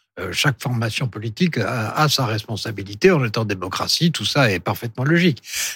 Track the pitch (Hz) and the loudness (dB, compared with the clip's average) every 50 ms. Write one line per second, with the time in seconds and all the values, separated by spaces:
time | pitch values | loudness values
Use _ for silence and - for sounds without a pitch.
0 | _ _ - - 92 90 90 - - 147 123 - - 131 123 113 117 110 - - | _ _ -12 -8 -8 -6 -2 0 0 0 0 0 -4 -2 -2 0 -2 -2 -2 -2
1 | 143 117 - 107 107 117 107 - 185 170 147 - - - 127 120 110 107 - 151 | -4 -4 -4 -6 -8 -6 0 0 0 2 2 0 -2 -2 -2 -2 -2 -2 0 2
2 | 151 143 - - 127 - 117 107 - - 117 - - 120 104 101 98 101 104 107 | 2 2 2 2 0 0 -2 -2 -4 -6 -8 -6 -6 -6 -6 -8 -8 -10 -4 4
3 | - 190 180 143 127 107 - 117 113 101 101 92 90 92 - - - - - - | 4 6 6 6 2 0 -2 -2 -2 -2 -2 -4 -4 -6 -4 -4 -2 0 0 2
4 | 160 175 - - 107 - - 147 131 107 95 85 - 107 - - 117 117 - 127 | 2 2 2 2 -2 0 2 4 4 4 2 0 -2 -4 -4 -4 -6 -8 -4 -2
5 | 127 143 165 170 180 180 123 - - - - - - - - | 0 2 4 4 4 4 2 2 -6 -10 -6 -6 -6 -6 -6